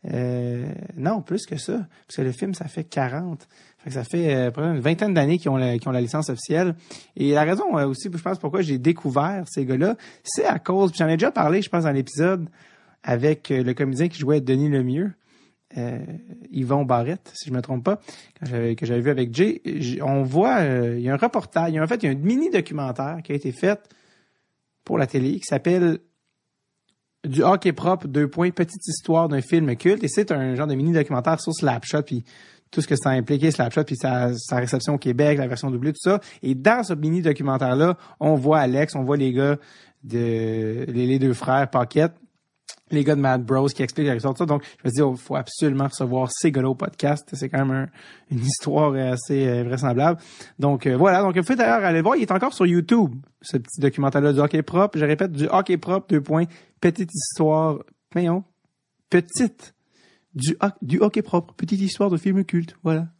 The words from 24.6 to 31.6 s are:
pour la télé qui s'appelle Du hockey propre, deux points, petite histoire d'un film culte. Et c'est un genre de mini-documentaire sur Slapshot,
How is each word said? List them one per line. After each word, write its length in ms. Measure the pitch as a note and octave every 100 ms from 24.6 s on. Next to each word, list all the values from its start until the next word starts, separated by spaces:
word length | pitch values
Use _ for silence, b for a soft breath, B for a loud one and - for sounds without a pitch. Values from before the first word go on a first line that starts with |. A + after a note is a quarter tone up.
| _ _
pour 140 | - -
la 100 | C3
télé 280 | C#3+ C3 F#3+
qui 100 | -
s'appelle 540 | C#3 E3+ F3+ F3 - _ _ _ _ _ _ _ _ _ _ _ _
Du 200 | D3 C3+
hockey 300 | F#3+ G3 F#3
propre, 340 | D3 F3 F#3 D3+
deux 200 | C#3 C#3+
points, 240 | E3 F3+
petite 360 | F3 E3 G3 -
histoire 400 | E3 - E3 E3
d'un 140 | C#3
film 340 | - E3+ D3+ A#2
culte. 280 | E3+ G#3+
Et 40 | D3
c'est 240 | - G#3
un 240 | D3+ C3 B2+
genre 120 | D3+
de 80 | C3+
mini-documentaire 640 | D3+ E3 C#3+ B2+ B2 D#3+
sur 120 | -
Slapshot, 500 | D#3+